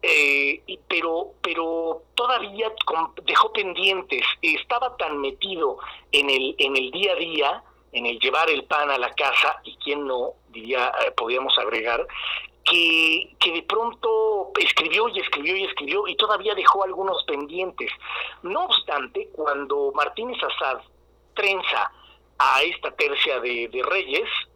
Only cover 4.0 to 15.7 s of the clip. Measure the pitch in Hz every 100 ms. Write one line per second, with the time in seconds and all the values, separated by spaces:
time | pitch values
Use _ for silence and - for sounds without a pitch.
4 | 185 127 - - 170 156 - 240 254 247
5 | 165 147 139 135 196 180 147 123 - -
6 | _ 143 139 131 131 - 139 135 131 156
7 | 196 170 165 156 151 - - _ _ 123
8 | 120 113 127 139 165 147 - 156 147 135
9 | 120 - 147 - - 160 - - - 143
10 | 139 127 123 - _ 117 110 127 127 123
11 | 120 - 117 127 135 - 107 113 113 117
12 | 165 - - - - _ - 175 170 165
13 | 160 160 - _ 175 165 - 208 233 233
14 | 226 220 220 208 185 - 170 - 160 170
15 | 233 208 - 147 147 190 190